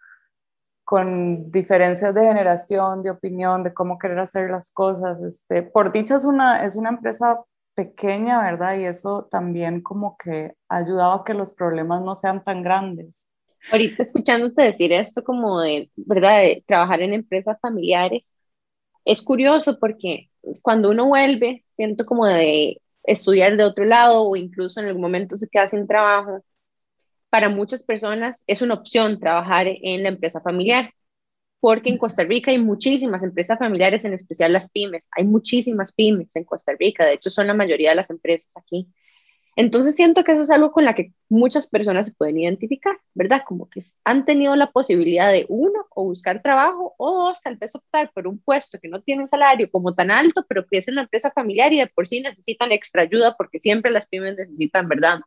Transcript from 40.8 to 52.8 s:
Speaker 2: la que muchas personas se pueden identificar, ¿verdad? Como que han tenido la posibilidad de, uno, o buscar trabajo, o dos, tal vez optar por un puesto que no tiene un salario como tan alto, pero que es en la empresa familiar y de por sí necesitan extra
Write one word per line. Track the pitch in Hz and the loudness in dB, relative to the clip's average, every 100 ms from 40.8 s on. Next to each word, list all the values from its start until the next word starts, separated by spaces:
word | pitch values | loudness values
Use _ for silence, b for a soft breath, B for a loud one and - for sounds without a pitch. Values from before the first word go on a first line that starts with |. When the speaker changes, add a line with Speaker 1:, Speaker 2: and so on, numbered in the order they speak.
| 277 | 2
Speaker 2:
la | - | 2
que | 175 _ - | -4 _ -2
muchas | 220 247 294 - | 2 2 0 -2
personas | 214 208 185 214 | -2 0 0 -2
se | |
pueden | - 151 156 | -4 -2 -2
identificar, | 170 190 226 269 392 392 _ | -2 -4 -6 -4 -4 -6 _
¿verdad? | 185 190 269 - | -4 0 0 -2
Como | 175 180 | -12 -12
que | - - _ - | -16 -20 _ -2
han | 262 269 | 0 2
tenido | 294 277 277 | 2 2 2
la | 285 | 2
posibilidad | 254 262 175 170 175 196 | 0 0 2 2 2 4
de, | 190 - | 2 0
uno, | 220 359 415 403 | -2 -2 -2 -6
o | - 190 | -8 -6
buscar | 180 - 202 | -6 -6 -4
trabajo, | 285 269 302 359 359 - | 0 2 2 -2 -8 -6
o | 285 370 359 | -4 -2 -2
dos, | 359 | -4
tal | 277 233 | -10 -12
vez | 214 - | -14 -16
optar | _ 302 294 | _ -4 -4
por | - 180 | -6 -10
un | 202 | -6
puesto | - 277 - 190 | -2 -2 -2 -14
que | 165 | -14
no | 185 | -10
tiene | 247 277 | -6 -4
un | 277 | -2
salario | 285 277 254 214 | 4 4 4 2
como | 185 180 180 | -2 -2 0
tan | 180 | 2
alto, | 220 330 294 - | 4 4 2 -2
pero | 196 185 | -4 -2
que | 196 | -4
es | 185 | -2
en | 277 | -6
la | |
empresa | 254 226 285 | -4 -4 -2
familiar | 294 226 202 277 | -4 -2 2 4
y | 302 | 4
de | 254 | 0
por | - 180 | -2 -4
sí | 247 | -6
necesitan | 262 196 - 226 240 | -8 -10 -10 -4 -2
extra | 208 | -2